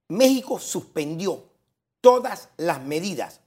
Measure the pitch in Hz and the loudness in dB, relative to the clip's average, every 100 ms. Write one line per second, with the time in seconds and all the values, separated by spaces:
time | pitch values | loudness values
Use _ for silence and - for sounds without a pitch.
0 | - 185 262 262 - 247 - 180 - 160 | -6 2 4 4 -2 -8 -6 -8 -8 -6
1 | 147 165 190 - - _ _ _ _ _ | -6 -4 -6 -6 -10 _ _ _ _ _
2 | 247 247 240 196 - - 170 139 135 156 | 6 6 2 -8 -12 -4 -2 -2 -4 -6
3 | 196 135 87 - | -4 -6 -8 -12